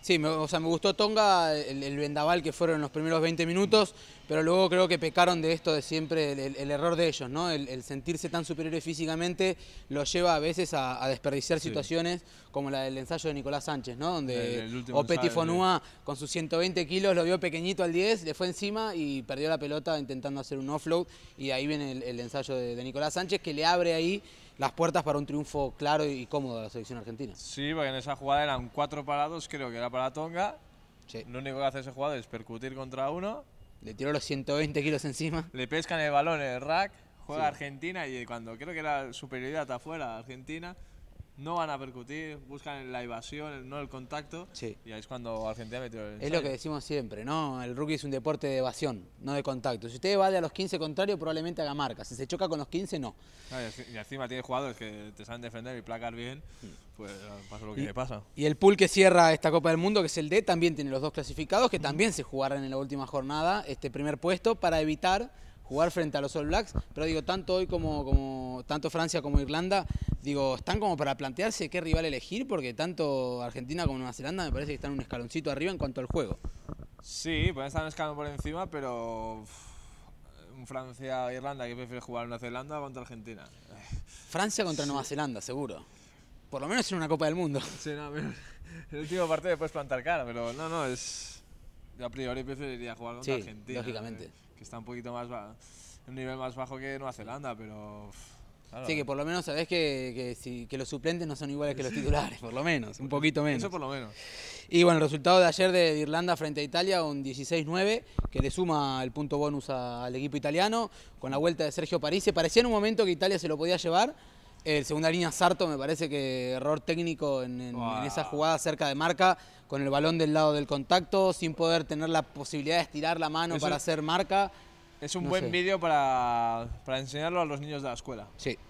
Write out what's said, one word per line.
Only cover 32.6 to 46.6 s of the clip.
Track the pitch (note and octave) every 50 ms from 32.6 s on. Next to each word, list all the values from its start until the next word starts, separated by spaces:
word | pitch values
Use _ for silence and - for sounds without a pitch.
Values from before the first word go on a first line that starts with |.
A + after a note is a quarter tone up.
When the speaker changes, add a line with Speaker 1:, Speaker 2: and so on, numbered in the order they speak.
| B2 C3+ C3
Speaker 2:
contra | C3+ C3+ C3 B2+ C3 C3+ C#3
uno. | D3+ F3 F#3 G#3 A3+ D4 C#4+ - - - - - - -
Speaker 1:
Le | - A2 G#2+
tiró | G2+ C3 C#3+
los | D3+ D3+
ciento | - - D3+ C3+ C3 - C#3+
veinte | D3 D#3 D3 C#3+ D3
kilos | C#3 D#3 D3+ C3+ -
encima. | D3 B2+ - D#3 D#3+ D#3+ D#3+ E3 E3 -
Speaker 2:
Le | C3 B2+
pescan | A#2 C#3+ D#3+ D#3+ - F3+ E3
el | D3+ D3
balón | C#3+ C#3+ D3 E3 E3 D3+
en | C#3 C3
el | B2 B2
rack, | C3+ D3 D#3+ F3+ G3 G3+ - - - - _ - -
juega | - C#3+ D#3 D#3
Speaker 1:
Sí. | D3
Speaker 2:
Argentina | C#3 - D3 C#3+ C#3 C3+ D3 E3+ F#3 F#3 D#3+
y | C3+ C3 B2 A#2+
cuando | A2 A#2+ A#2 A2+ A2+ A2+ A2
creo | C#3+ E3+ F3
que | D#3+
era | D#3 D#3 D3 C#3 C3+ B2+ A#2
superioridad | - - C3 C3 B2+ B2+ C3 D3+ D#3+ D3 B2+
afuera | B2+ B2 - D#3 D#3+ D#3+ C#3+ A#2+ A2+ A2
Argentina, | A#2 C3 B2+ C3 B2+ C3 D#3 E3 E3+ F3 F3+ - - - - - - - - - - - - C#3
no | C#3 D#3+ E3+
van | F3 E3 D#3
a | D3 C3
percutir, | C3+ C3 B2 B2+ A#2+ A#2 C#3+ D#3 D#3+ D#3 D3+ C#3+ C3+ B2
buscan | C#3 C#3+ - D3+ C#3+ C#3 C3 B2+
la | B2+ B2+
evasión, | A#2+ A#2+ A#2 A2+ A#2 - C#3+ D3 D3+ D3+ C#3+
el, | C3+ B2+
no | C3 C#3 D3
el | C#3+ C3
contacto. | - C3 B2+ B2 D3 D3+ D3 - - E3 F3+ -
Speaker 1:
Sí. | - - B2+ A2+ G2+ - -
Speaker 2:
Y | A2+
ahí | A2 A2
es | G#2+
cuando | - C3 B2 A#2+ A#2 A2+ A2 A2 A2
Argentina | A2 A2+ A#2 A2 A#2 B2+
metió | C3 A#2+ A2+ A2 G#2+
el | G#2 G#2+
Speaker 1:
Es | G#2+
lo | -
Speaker 2:
ensayo. | D3 D#3+ E3+
Speaker 1:
que | C#3+ C#3
decimos | C3+ A#2+